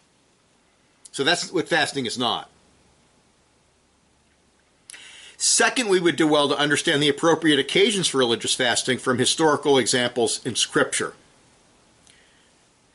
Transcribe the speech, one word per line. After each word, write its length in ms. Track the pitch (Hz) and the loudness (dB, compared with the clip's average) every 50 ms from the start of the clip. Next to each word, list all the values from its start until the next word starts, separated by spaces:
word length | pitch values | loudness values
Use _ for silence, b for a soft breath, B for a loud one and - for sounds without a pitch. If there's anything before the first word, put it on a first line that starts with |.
| _ _ _ _ _ _ _ _ _ _ _ _ _ _ _ _ _ _ _ _ - - | _ _ _ _ _ _ _ _ _ _ _ _ _ _ _ _ _ _ _ _ -20 -14
so 120 | - - 139 | -8 -4 -2
that's 280 | 131 - - - - | 0 0 -2 -4 -4
what 180 | - 170 - - | -4 -4 -2 -2
fasting 360 | 170 160 143 - - 143 127 | 0 0 0 -2 -4 -6 -6
is 120 | 107 - | -6 -4
not. 320 | 123 127 113 98 82 73 - _ _ _ _ _ _ _ _ _ _ _ _ _ _ _ _ _ _ _ _ _ _ _ _ _ _ _ _ _ _ _ _ _ _ _ _ _ _ _ _ _ _ _ _ _ _ _ B B B B B B B B B B B | -4 -4 -4 -4 -6 -8 -14 _ _ _ _ _ _ _ _ _ _ _ _ _ _ _ _ _ _ _ _ _ _ _ _ _ _ _ _ _ _ _ _ _ _ _ _ _ _ _ _ _ _ _ _ _ _ _ B B B B B B B B B B B
Second, 460 | - - - - 233 226 226 262 247 | -2 0 2 2 2 0 0 -2 0
we 120 | 208 190 180 | 2 2 2
would 180 | 170 170 160 | 2 0 2
do 100 | - 165 | 2 2
well 220 | 151 151 151 147 135 | 2 4 2 2 0
to 80 | 143 | 0
understand 440 | 123 147 147 147 139 - 175 156 139 | 0 0 0 0 0 0 0 0 2
the 60 | 147 | 2
appropriate 520 | 147 139 - - 170 160 156 165 151 147 143 | 0 0 2 2 2 2 2 2 2 2 2
occasions 480 | 135 - - 175 202 240 208 196 170 - | 0 0 2 2 2 2 2 0 -2 -2
for 80 | - | 0
religious 380 | 135 131 117 117 104 - - - | 0 2 2 0 -2 -2 -4 -2
fasting 420 | - 131 120 110 - - - 127 | 0 0 0 0 0 -2 -2 -4
from 200 | 113 - 131 127 | -2 -2 -2 0
historical 600 | 120 127 - - - 160 156 147 - - 151 139 | 0 0 0 0 2 2 2 2 2 2 2 2
examples 680 | 131 117 - - 127 123 123 - 123 117 104 - - - | 4 2 2 0 0 -2 -2 -2 -2 -2 -2 -2 -4 -8
in 100 | 131 107 | -6 -4
Scripture. 580 | - - - - 156 135 - - - - 73 - - _ _ _ _ _ _ _ _ _ _ _ _ _ _ _ _ b b b b b b b b b b b b b b _ _ _ _ | -4 -4 -2 0 0 0 0 -2 -6 -6 -8 -10 -16 _ _ _ _ _ _ _ _ _ _ _ _ _ _ _ _ b b b b b b b b b b b b b b _ _ _ _